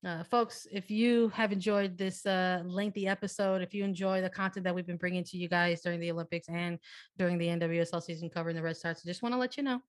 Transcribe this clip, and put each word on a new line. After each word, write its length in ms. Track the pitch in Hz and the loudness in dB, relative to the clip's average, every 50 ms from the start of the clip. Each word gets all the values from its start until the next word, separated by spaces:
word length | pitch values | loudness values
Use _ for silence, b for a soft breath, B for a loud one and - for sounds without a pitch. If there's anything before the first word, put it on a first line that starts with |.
| - | -6
Uh, 200 | 185 170 165 175 | -6 -6 -6 -4
folks, 420 | - - 240 233 226 - - - - | 2 4 4 4 2 -2 -14 -14 -8
if 180 | - 202 185 - | -8 -8 -6 -2
you 400 | 214 214 226 240 240 233 233 220 | 0 4 4 6 6 6 6 4
have 220 | - - 226 208 | 4 2 2 2
enjoyed 440 | 202 196 180 214 208 202 202 196 180 175 | 2 0 2 2 4 4 2 2 -2 -2
this, 280 | 196 190 185 - - | -2 -2 -2 -2 0
uh, 360 | 202 190 185 185 180 180 180 175 | 0 2 4 4 2 2 0 -2
lengthy 420 | 180 180 185 202 214 196 208 196 190 | -2 -2 -2 -2 -2 -2 -2 0 0
episode, 540 | 196 196 - 196 - - 202 190 190 190 | 0 0 -2 -6 -2 0 2 2 2 0
if 120 | 180 175 - | 0 -2 -4
you 100 | 202 202 | -2 -2
enjoy 360 | 196 196 170 190 190 190 190 | -2 -2 0 0 0 2 2
the 100 | 185 180 | 0 -2
content 340 | 185 - 190 190 185 202 185 | -2 -2 -2 -2 -2 -2 -2
that 100 | 185 175 | -2 -2
we've 140 | 180 180 175 | -2 -2 -4
been 100 | 175 170 | -6 -2
bringing 260 | 180 180 180 180 175 | -2 -2 -2 -2 -4
to 140 | - - 180 | -4 -6 -6
you 100 | 175 170 | -4 0
guys 340 | 180 175 175 175 170 170 | 2 4 4 4 2 0
during 180 | - 180 175 170 | 0 -2 -2 -2
the 120 | 170 170 | -2 -2
Olympics 380 | 165 165 165 165 - 170 165 - | -2 -4 -4 -4 -4 -6 -6 -4
and 300 | 170 170 175 175 170 165 B B B B B B _ - | -4 -2 -2 -2 -4 -6 B B B B B B _ 0
during 200 | 190 175 175 175 | 0 2 2 2
the 100 | 170 170 | 2 2
N 120 | 170 170 | 2 2
W 220 | 170 165 165 170 | 0 2 2 2
S 120 | 170 170 - | 2 2 0
L 80 | 170 | -6
season 280 | 165 - 170 160 170 165 | -4 -4 -8 -6 -8 -6
covering 260 | - 170 165 165 165 | -6 -4 -4 -2 -2
the 60 | 165 160 | -2 -2
Red 140 | 165 160 160 | -4 -4 -4
Stars, 240 | - 170 165 165 - | -4 -6 -6 -4 -6
I 40 | 170 | -8
just 140 | 180 185 | -8 -4
wanna 160 | - 240 240 254 | -2 -2 0 0
let 200 | 247 247 254 - | 0 -2 -2 -2
you 60 | 285 | -2
know 160 | 277 254 247 262 | -2 -2 -2 -4